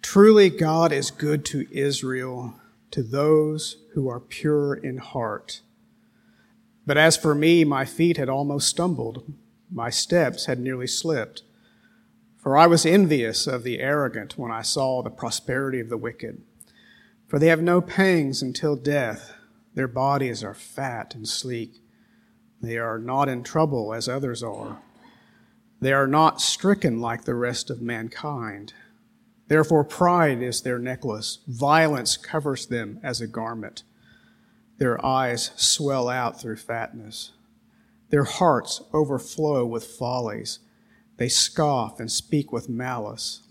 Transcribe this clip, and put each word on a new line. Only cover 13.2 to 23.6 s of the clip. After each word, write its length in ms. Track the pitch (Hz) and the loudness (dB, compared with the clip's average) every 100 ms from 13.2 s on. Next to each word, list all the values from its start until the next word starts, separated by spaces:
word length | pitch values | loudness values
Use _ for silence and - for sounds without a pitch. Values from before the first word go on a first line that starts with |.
| 113 113 - | 0 -2 -4
of 160 | 127 | -4
the 180 | 120 120 | -6 -4
arrogant 560 | 131 147 135 113 101 - | -2 -2 -2 -6 -12 -10
when 160 | 120 | -8
I 120 | 113 | -6
saw 400 | 113 147 131 127 | -4 -2 -2 -2
the 80 | 120 | -6
prosperity 680 | - - - - 131 135 131 | -8 -8 -6 -4 -4 -4 -6
of 100 | 113 | -6
the 80 | 113 | -6
wicked. 440 | 117 107 110 - - _ - _ _ _ _ _ _ | -8 -10 -14 -14 -20 _ -20 _ _ _ _ _ _
For 100 | 147 | 4
they 120 | 160 | 4
have 120 | 160 | 6
no 200 | 170 180 | 4 2
pangs 600 | 175 - 190 175 139 123 | 2 2 4 4 2 -4
until 340 | 127 - 156 139 | -6 -4 -2 -2
death. 580 | 135 147 120 107 - - _ _ _ - | 0 0 -2 -6 -14 -20 _ _ _ -6
Their 120 | 131 | -4
bodies 560 | 120 135 139 131 113 | -2 0 0 -2 -6
are 120 | 101 98 | -10 -14
fat 580 | - - 135 117 - | -16 -10 -8 -8 -12
and 140 | 120 107 | -12 -8
sleek. 540 | - 127 117 113 _ _ _ _ _ _ _ _ _ | -8 -6 -8 -8 _ _ _ _ _ _ _ _ _
They 200 | 117 117 | -8 -6
are 180 | 117 110 | -4 -6
not 320 | 117 135 139 | -4 0 0
in 140 | 123 | -2
trouble 500 | 123 156 | -2 0